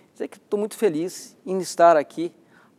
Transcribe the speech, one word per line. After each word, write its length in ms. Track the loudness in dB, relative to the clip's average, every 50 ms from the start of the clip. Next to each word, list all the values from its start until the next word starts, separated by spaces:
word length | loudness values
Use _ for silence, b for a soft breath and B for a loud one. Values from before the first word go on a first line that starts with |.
| B B
dizer 160 | _ -12 -12 -12
que 80 | -12
estou 240 | -16 _ _ -6 -4
muito 160 | -4 -6 -4
feliz 640 | -2 -2 0 0 -2 -4 -6 -8 -12 -18 -20 -20 _ -8
em 120 | -6 -6 -4
estar 360 | -4 -4 2 4 6 6 6
aqui 380 | 6 2 -2 -6 -8 -8 -8 -10 b b b b b b b b